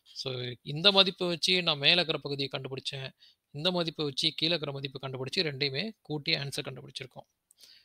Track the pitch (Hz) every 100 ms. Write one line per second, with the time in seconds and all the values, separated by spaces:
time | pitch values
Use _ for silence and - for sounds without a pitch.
0 | - - 135 127 123 123 151 147 196 196
1 | 190 175 180 170 - 185 170 147 143 175
2 | 160 151 143 139 139 143 135 131 - 139
3 | 131 - - _ _ 143 175 175 165 156
4 | 147 143 160 - 160 170 143 139 135 135
5 | 135 131 131 190 160 131 143 135 220 -
6 | - 151 139 156 143 - 135 135 139 -
7 | 127 - - _ _ _ - -